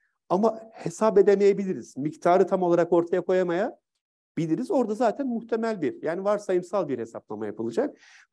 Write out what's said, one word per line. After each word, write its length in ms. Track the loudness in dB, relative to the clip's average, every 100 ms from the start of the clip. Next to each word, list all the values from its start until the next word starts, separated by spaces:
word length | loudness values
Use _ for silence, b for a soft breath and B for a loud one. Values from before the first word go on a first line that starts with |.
| _ _ _
Ama 320 | 2 2 -2 -14
hesap 460 | -12 -10 -2 2 6
edemeyebiliriz. 760 | 6 6 4 2 -2 -6 -8 -8
Miktarı 500 | -8 -2 2 4 4
tam 160 | 2
olarak 300 | 2 2 4
ortaya 280 | 2 2 -2
koyamayabiliriz. 1500 | 0 0 0 -2 -4 -6 _ _ _ _ _ -6 -2 -2 0
Orada 240 | 0 0
zaten 320 | 0 0 0 -4
muhtemel 560 | -6 -4 -4 -4 -2
bir, 200 | -4 -4
yani 220 | -6 -4
varsayımsal 640 | -2 -2 0 -2 0 -4 -2
bir 100 | -4
hesaplama 480 | -6 -12 -12 -8 -8
yapılacak. 520 | -6 -4 -2 -4 b b b b